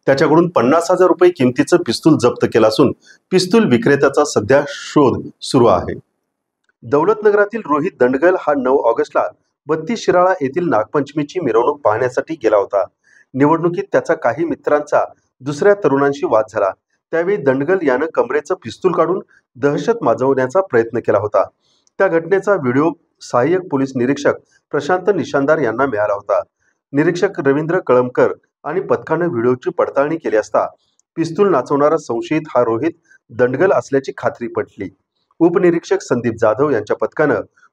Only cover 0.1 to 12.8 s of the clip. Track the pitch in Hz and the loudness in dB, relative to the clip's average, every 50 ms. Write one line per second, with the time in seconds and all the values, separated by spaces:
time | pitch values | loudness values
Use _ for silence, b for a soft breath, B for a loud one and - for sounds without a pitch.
0.1 | 135 135 165 139 151 170 175 170 - 135 117 127 151 170 170 - 185 175 185 175 | 2 2 2 2 4 2 2 2 2 0 2 2 2 2 2 0 2 4 4 2
1.1 | 170 - 180 180 180 - 127 127 120 - 139 - 175 175 175 120 107 - - - | 4 4 2 2 4 2 0 0 0 0 0 2 0 0 0 -2 -4 0 2 2
2.1 | 147 117 113 120 - - 120 104 - 117 - 180 180 - 139 101 - _ b b | 2 4 2 0 0 0 -2 0 2 4 2 4 4 2 2 0 0 _ b b
3.1 | b b b - 185 180 180 180 226 226 214 151 123 117 - 139 143 139 147 139 | b b b -2 0 0 0 2 2 2 4 4 2 2 2 2 2 2 2 2
4.1 | 143 151 147 - - 113 101 101 135 143 147 - - - - - - 151 143 117 | 2 0 0 0 -2 -2 0 2 2 2 2 -2 -8 -14 -8 -2 2 2 4 4
5.1 | 127 139 - - - _ - - - 127 120 107 92 85 82 82 - - - _ | 2 0 -6 -12 -16 _ -6 0 2 4 4 4 4 2 0 -4 -10 -12 -14 _
6.1 | _ _ _ _ _ _ _ _ _ _ _ _ _ _ - 113 139 147 165 202 | _ _ _ _ _ _ _ _ _ _ _ _ _ _ -6 -2 0 0 2 2
7.1 | 220 214 220 214 202 208 202 202 226 220 - 147 151 147 156 190 - - - 247 | 0 2 2 2 2 2 0 0 -4 -8 -4 -2 -2 -2 -2 -2 -2 0 2 2
8.1 | 131 135 156 180 185 175 - 151 147 139 123 127 135 143 - 117 117 147 151 - | 2 4 4 2 2 2 0 0 0 0 2 2 2 2 2 2 0 0 -2 -2
9.1 | - 147 107 - - _ _ _ _ _ _ 135 156 160 156 156 - - - 196 | -2 -2 -2 -4 -6 _ _ _ _ _ _ -6 -6 -4 -4 -6 -6 -4 -2 0
10.1 | 175 180 180 185 185 - 139 127 135 175 175 160 123 107 110 - - 147 135 - | 2 2 4 2 0 0 -4 -4 -4 -4 -2 0 0 0 -2 -2 -2 -4 -4 -4
11.1 | - - 147 - - 185 165 123 107 113 123 143 147 147 - 107 107 123 127 123 | -4 -6 -6 -6 -6 -4 -2 0 2 2 2 0 0 0 0 0 0 0 -2 -2
12.1 | 123 - - - 110 - - 107 107 101 98 - - 98 | -2 -4 -6 -6 -6 -2 0 2 2 2 0 0 -2 -2